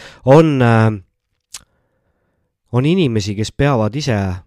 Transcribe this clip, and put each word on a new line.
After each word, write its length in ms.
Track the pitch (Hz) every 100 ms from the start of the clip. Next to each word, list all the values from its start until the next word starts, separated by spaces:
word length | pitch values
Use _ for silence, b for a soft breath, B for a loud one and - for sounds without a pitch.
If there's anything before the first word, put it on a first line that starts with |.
| B B
On, 320 | 123 147 160 139
äh, 300 | 120 113 110 104 - _ _ _ _ - _ _ _ _ _ _ _ _ _ _ _
on 140 | 120 139
inimesi, 480 | 190 151 110 98
kes 160 | 101 107
peavad 440 | - 143 127 107 131
ise 240 | 143 104 98 90